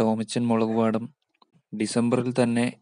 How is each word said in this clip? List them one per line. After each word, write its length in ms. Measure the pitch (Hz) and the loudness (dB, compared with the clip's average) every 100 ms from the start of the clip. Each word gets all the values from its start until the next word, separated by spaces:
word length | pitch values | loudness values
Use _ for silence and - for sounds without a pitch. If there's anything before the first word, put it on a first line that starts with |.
ടോമിച്ചൻ 420 | 113 110 110 120 120 | 0 0 -2 -2 0
മുളകുപാടം 560 | 113 110 113 113 110 117 _ _ _ _ _ _ | 2 2 2 0 0 -6 _ _ _ _ _ _
ഡിസംബറിൽ 560 | 104 107 120 117 123 123 123 | -6 -2 0 0 0 0 0
തന്നെ 260 | 120 117 123 - | 2 2 -2 -4